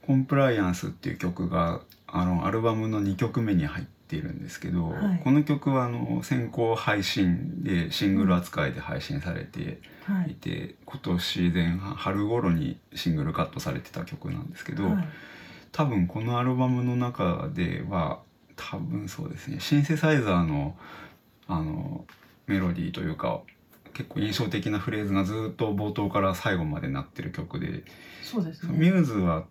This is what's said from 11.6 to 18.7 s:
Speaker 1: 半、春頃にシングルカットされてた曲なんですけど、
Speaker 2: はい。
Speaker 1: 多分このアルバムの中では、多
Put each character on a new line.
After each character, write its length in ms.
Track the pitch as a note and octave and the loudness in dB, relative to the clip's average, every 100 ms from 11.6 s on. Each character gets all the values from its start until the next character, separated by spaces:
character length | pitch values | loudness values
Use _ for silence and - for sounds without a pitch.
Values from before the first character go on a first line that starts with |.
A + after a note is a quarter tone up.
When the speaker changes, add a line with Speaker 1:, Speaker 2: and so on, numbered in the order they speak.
| E2+ F2+ | 2 0
Speaker 1:
半、 180 | G2 | -4
春 320 | F#2 G2 G2+ G#2 | -4 -2 0 2
頃 240 | A#2 F#2+ | 2 4
に 300 | D#2+ D2 - _ | 2 0 -4 _
シ 160 | - - | -4 0
ン 60 | - | 2
グ 80 | |
ル 80 | C#3 | 0
カ 100 | - | -2
ッ 80 | D#3+ | -2
ト 100 | - | -4
さ 120 | - | -4
れ 80 | - | -6
て 100 | - | -6
た 140 | - | -10
曲 260 | - D3+ - | -8 -8 -8
な 100 | - | -8
ん 100 | - | -8
で 60 | E3+ | -12
す 80 | |
け 80 | - | -8
ど、 140 | D#3 G3 | -2 2
Speaker 2:
は 140 | G3+ | 2
い。 80 | D3+ - - - - - - | 0 -6 -18 -18 -20 -20 -8
Speaker 1:
多 140 | - | 0
分 220 | D3+ G#2+ F2 | 2 2 0
こ 160 | A2 | 0
の 160 | A2+ A#2+ | 0 2
ア 40 | |
ル 140 | B2+ B2+ | 2 2
バ 100 | B2+ | 2
ム 160 | B2 | 2
の 140 | B2 B2 | 2 0
中 540 | B2 - F2+ E2+ - | 0 0 0 0 -4
で 320 | - E2+ - F#2 | -2 -2 -2 -2
は、 340 | F#2+ D#2 - - _ _ - | -2 -2 -4 -10 _ _ -16
多 220 | - | -10